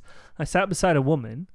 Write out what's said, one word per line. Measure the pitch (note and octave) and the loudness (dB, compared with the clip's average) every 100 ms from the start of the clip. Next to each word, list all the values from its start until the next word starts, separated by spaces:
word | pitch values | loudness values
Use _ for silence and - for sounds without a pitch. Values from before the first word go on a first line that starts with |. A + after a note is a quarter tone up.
| - - - - | -16 -20 -16 -8
I | |
sat | D3 F#3 G3 | -2 0 0
beside | F3 F#3 D3+ | 2 2 4
a | |
woman, | C3+ D#3 A2+ A#2+ F#3+ | 2 0 -2 -12 -14